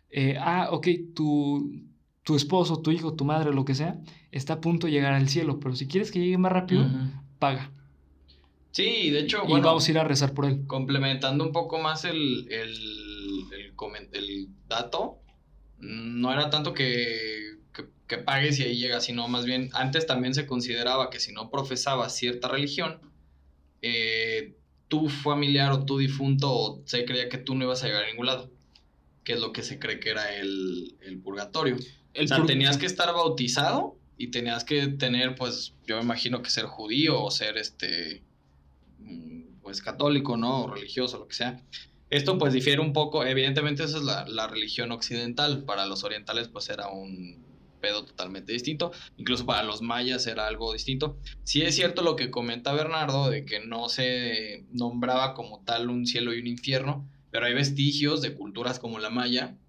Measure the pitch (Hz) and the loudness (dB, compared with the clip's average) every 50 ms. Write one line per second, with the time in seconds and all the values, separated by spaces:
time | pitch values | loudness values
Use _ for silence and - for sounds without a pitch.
0 | _ _ - 143 135 135 135 - - 170 175 185 175 - 170 156 160 180 170 175 | _ _ -2 2 2 2 2 2 2 2 2 2 2 2 0 2 4 4 2 2
1 | 170 - - - 156 151 147 147 143 143 143 143 143 - - 147 - - - _ | 0 -6 -2 0 2 4 4 4 4 4 2 0 0 -2 -6 -10 -14 -18 -20 _
2 | _ _ _ _ - - 156 139 131 151 185 185 170 151 165 160 160 160 165 170 | _ _ _ _ 0 4 4 4 4 6 4 4 4 4 2 0 2 2 2 2
3 | 165 160 156 147 139 143 151 160 156 147 139 135 131 135 135 131 151 170 - - | 2 -2 -2 0 2 2 2 4 4 4 4 2 4 2 2 0 0 -2 -4 -6
4 | - - - - - _ - 135 131 - 160 160 160 170 170 165 175 165 147 143 | -10 -16 -20 -20 -16 _ -6 -6 -2 -2 -2 0 2 2 2 2 2 2 2 4
5 | 139 139 135 135 135 135 - 170 160 143 139 143 - 131 127 - 135 131 - 190 | 4 4 6 6 4 4 4 4 2 2 0 0 0 -2 -2 -2 -4 -2 0 0
6 | 214 - - 180 175 180 185 180 185 185 180 185 180 - - 139 135 131 131 131 | 0 0 0 2 2 4 4 6 6 6 4 4 4 4 6 6 6 6 4 2
7 | 131 - - - - - - - 143 139 135 127 - - - - - - - - | 0 -2 -4 -6 -14 -14 -4 2 2 2 2 2 -4 -8 -12 -18 -20 -20 -20 -20
8 | - - - - - - - - - - _ _ _ _ - - 196 226 233 220 | -20 -20 -20 -20 -20 -20 -20 -20 -20 -20 _ _ _ _ -2 0 2 2 2 2
9 | 190 156 143 147 147 - 214 208 196 156 156 143 143 160 165 160 - - 156 160 | 2 2 2 2 2 2 0 0 2 6 6 8 8 8 6 6 6 4 4 4
10 | 156 147 139 131 143 135 - 143 143 139 135 139 - - 139 135 131 135 143 135 | 4 4 4 4 4 2 2 2 2 2 2 2 0 -2 -2 -2 0 0 2 2
11 | 135 135 135 123 139 131 139 151 160 160 156 170 170 - 165 160 160 156 160 156 | 2 2 0 0 0 2 2 4 2 2 2 0 0 0 0 0 0 0 0 0
12 | - 175 165 160 147 135 123 123 123 - 110 113 113 110 113 113 110 107 107 107 | -2 -2 0 2 2 2 2 0 -2 -4 -6 -6 -6 -6 -8 -10 -10 -10 -10 -10
13 | 104 104 104 104 101 98 98 95 92 98 101 101 104 101 - - 110 104 104 107 | -12 -12 -12 -10 -8 -6 -6 -6 -6 -8 -12 -14 -14 -14 -12 -10 -10 -10 -10 -12
14 | 98 - - 101 101 101 98 98 95 95 - - - - 113 113 - - - 170 | -12 -10 -8 -8 -6 -6 -6 -8 -8 -10 -14 -16 -8 -4 -4 -4 -2 -2 -2 -2
15 | 220 - - - - - - _ _ _ - - - - - - 98 104 110 113 | -2 -2 -6 -12 -20 -20 -20 _ _ _ -20 -20 -20 -20 -20 -16 -12 -10 -8 -8
16 | 113 117 120 120 123 127 131 143 151 147 147 151 147 - - 143 135 127 123 120 | -6 -4 -2 0 2 2 4 2 2 2 0 0 -2 -2 -2 0 0 2 2 2
17 | 120 117 113 110 110 110 110 107 107 107 107 107 - _ - - - - - _ | 0 0 -2 -4 -4 -6 -6 -8 -10 -12 -14 -18 -20 _ -16 -16 -16 -16 -16 _
18 | _ - 117 117 - - 135 135 143 151 143 135 131 120 120 120 123 123 120 117 | _ -6 -6 -4 0 0 2 2 4 2 2 2 0 0 0 0 0 0 -2 -2
19 | - - 120 120 120 120 123 123 120 127 127 127 131 131 - 127 135 139 139 160 | -2 -2 -2 -4 -4 -2 -2 -2 0 0 0 -2 -2 -2 -2 -2 0 0 0 0
20 | 160 - 131 123 127 127 135 147 147 135 131 123 120 123 117 117 120 123 131 135 | 0 0 0 0 0 0 0 0 -2 -2 -2 -4 -2 -2 -2 -2 0 0 2 2
21 | 127 - - 110 - - 104 107 113 - 139 139 135 135 131 123 - 143 135 127 | 0 0 -2 -6 -6 -6 -6 -10 -10 -6 -4 -4 -2 -2 -2 -2 0 0 0 0
22 | 117 113 - - 123 120 123 - - 127 131 139 143 143 - - 170 160 160 - | 0 -2 -2 -2 -2 -2 -2 -2 -2 -2 0 0 0 -2 -2 -2 -4 -4 -4 -8
23 | - - - - - _ _ _ _ _ _ _ _ _ _ _ - 117 117 117 | -16 -20 -20 -20 -20 _ _ _ _ _ _ _ _ _ _ _ -4 -2 0 0
24 | 113 113 113 113 113 113 110 110 110 - - _ _ _ _ _ _ - 156 156 | 0 0 0 0 0 0 -2 -2 -4 -6 -12 _ _ _ _ _ _ -2 0 2
25 | 156 147 139 - - 151 147 143 147 139 139 139 139 139 139 139 139 135 139 139 | 2 2 0 0 0 0 2 2 4 4 4 6 6 6 4 2 2 2 2 2
26 | 135 135 - 135 139 135 135 131 - 139 127 117 110 107 101 - - - - 123 | 2 2 2 2 2 4 4 4 4 4 2 2 0 0 -4 -8 -8 -4 -2 -2
27 | 123 123 127 123 120 120 - 156 - - 131 131 127 127 127 127 131 113 104 104 | 0 0 0 -2 -2 -2 -4 -6 -4 -2 -2 0 0 0 0 0 0 0 0 0
28 | 107 110 110 117 123 131 131 127 127 - - - _ _ _ - _ _ _ _ | 0 -2 -4 -2 -2 0 -2 -2 -4 -10 -18 -20 _ _ _ -20 _ _ _ _
29 | _ _ _ _ - - 117 113 113 110 110 123 110 - - - - 110 107 - | _ _ _ _ -6 -4 -2 -2 -2 -4 -4 -6 -8 -8 -8 -8 -6 -6 -6 -4
30 | - 110 107 107 107 104 101 101 98 98 98 95 92 92 90 90 90 - - - | -2 -4 -2 -2 -2 -4 -4 -4 -2 -2 -2 -2 -2 -2 -4 -4 -6 -10 -14 -18
31 | - 95 95 95 - 98 98 101 104 - - 160 156 139 123 139 - - - - | -16 -14 -14 -12 -10 -8 -8 -8 -8 -4 -2 0 2 2 0 0 -4 -10 -16 -20
32 | _ _ - - 151 135 135 135 160 156 135 135 139 139 143 - - - - - | _ _ -4 -2 0 2 4 4 4 4 4 6 6 4 4 4 0 -2 0 0
33 | 175 175 170 175 165 160 139 135 123 117 - 147 143 170 226 294 - - - - | 0 2 2 2 2 2 2 0 0 0 2 2 2 2 2 2 0 -2 -6 -12
34 | _ - _ - 120 117 - 120 120 120 117 117 - - 151 143 139 139 135 139 | _ -18 _ -10 -8 -4 -4 -2 -2 -2 -2 -4 -2 0 2 2 2 2 0 0
35 | 135 123 123 123 131 127 127 127 127 120 120 - - - - - - - 110 113 | 0 2 2 2 2 0 -2 -2 -4 -4 -4 -6 -8 -10 -12 -12 -6 -4 -2 -2
36 | 117 120 117 120 - 120 123 120 123 - - 117 104 - - - 107 107 117 139 | 0 0 0 0 0 0 -2 -2 -2 -2 -2 -2 -2 -4 -6 -8 -6 -2 0 2
37 | 156 160 139 113 107 101 - - 107 107 107 110 107 - - - - 95 87 85 | 4 4 4 2 2 0 -2 -2 -2 -2 -2 -4 -4 -6 -8 -6 -6 -4 -4 -4
38 | 85 78 87 - - _ _ _ _ _ _ _ _ _ _ _ _ _ - - | -6 -6 -10 -14 -16 _ _ _ _ _ _ _ _ _ _ _ _ _ -20 -20
39 | - - 87 85 80 80 82 - - - - - - 98 98 - - 113 110 - | -18 -16 -14 -14 -14 -14 -16 -16 -18 -18 -20 -20 -16 -12 -12 -10 -8 -8 -4 0
40 | 143 147 147 139 139 - 120 113 117 123 135 131 113 110 104 101 101 - - - | 2 4 4 2 2 0 -2 0 0 0 0 0 -2 -4 -6 -10 -10 -8 -4 -2
41 | 127 123 - 110 104 - - - 120 123 127 - - - - - - - _ - | -2 -2 -4 -6 -10 -8 -6 -4 -4 -4 -6 -8 -14 -16 -16 -16 -16 -18 _ -16
42 | _ - 143 143 139 185 190 180 156 139 131 127 131 147 143 147 160 156 139 156 | _ 0 0 2 2 2 2 4 4 4 4 4 4 4 4 4 4 2 2 2
43 | 147 147 156 156 131 127 131 131 131 135 135 151 147 147 143 139 160 151 156 156 | 2 2 0 0 0 2 2 2 2 2 2 2 2 0 0 0 -2 -2 -2 -2
44 | 143 127 104 95 - - 110 110 110 110 110 110 107 107 - - 117 117 120 117 | -2 -2 -2 -2 -4 -6 -6 -4 -4 -4 -4 -4 -6 -4 -4 -4 -4 -4 -4 -6
45 | - - 120 117 120 117 120 - 147 147 139 - - - 101 98 98 98 98 98 | -6 -4 -4 -4 -4 -4 -2 0 0 0 0 -2 -2 -4 -2 -2 -2 -2 -4 -4
46 | 107 104 107 107 104 - 110 113 117 117 - 104 - - 104 101 101 101 98 98 | -6 -6 -6 -6 -6 -4 -4 -4 -4 -6 -8 -10 -8 -8 -8 -8 -8 -8 -8 -10
47 | 95 95 92 90 90 90 87 - - - - - - - - - - 104 104 107 | -10 -10 -10 -12 -12 -14 -14 -18 -20 -20 -20 -20 -20 -20 -12 -6 -2 -2 -2 -2
48 | - - - - 92 92 95 95 95 - 113 123 123 151 160 147 175 170 175 - | -4 -8 -10 -10 -8 -8 -8 -10 -8 -6 -4 -4 -2 -2 -2 -2 -2 -2 -4 -8
49 | - - - - 123 - 123 123 120 123 117 104 110 107 107 107 113 117 117 123 | -18 -18 -14 -8 -2 -2 0 0 0 0 2 2 2 0 -2 -4 -2 -2 -2 0
50 | 123 127 131 - - 117 107 107 107 107 110 110 113 113 110 110 - - 135 131 | 0 0 0 -2 -2 -2 -2 -2 -2 -2 -2 -4 -4 -4 -4 -4 -4 -4 -2 -2
51 | 151 147 - - - - - - - - - 143 160 170 151 - 180 170 170 185 | -2 -4 -4 -6 -12 -14 -14 -12 -6 -2 0 2 2 2 2 2 2 2 2 2
52 | 170 170 151 143 147 135 135 123 120 117 117 120 120 139 143 151 156 160 165 160 | 2 2 2 2 -2 -4 -4 -4 -4 -4 -4 -4 -2 -2 0 0 0 0 0 -2
53 | 151 143 135 139 139 131 113 107 - - 107 104 107 117 117 117 120 120 - 135 | 0 0 2 2 2 2 0 -2 -4 -4 -6 -6 -6 -6 -6 -6 -4 -4 -2 0
54 | 127 127 127 123 120 117 113 110 110 107 101 98 95 - 123 120 120 120 120 120 | 0 0 0 0 -2 -2 -2 -4 -6 -8 -10 -14 -14 -8 -4 -4 -2 -2 -2 0
55 | 123 123 127 127 131 135 135 - 110 107 107 101 - - 117 117 120 123 123 123 | 0 2 2 2 2 0 -2 -6 -10 -12 -12 -12 -6 -4 -2 -2 0 0 0 0
56 | 120 120 120 120 120 120 117 117 117 120 120 120 - 135 135 127 135 143 143 - | 0 0 0 0 0 -2 -2 -4 -4 -6 -6 -6 -2 0 0 0 0 0 -4 -4
57 | - - - - - _ - 113 120 123 123 139 143 139 139 - - 143 143 147 | -6 -12 -16 -20 -14 _ -4 0 0 2 2 2 2 2 2 4 2 4 4 4
58 | 147 147 156 147 131 113 101 - - 101 95 113 120 123 110 - - 113 113 110 | 2 2 2 2 0 -2 -6 -6 -12 -12 -8 -4 -4 -4 -4 -4 -6 -8 -6 -6
59 | 107 110 113 123 123 123 120 123 - - - - _ | -4 -4 -2 -2 0 0 0 0 -2 -4 -8 -16 _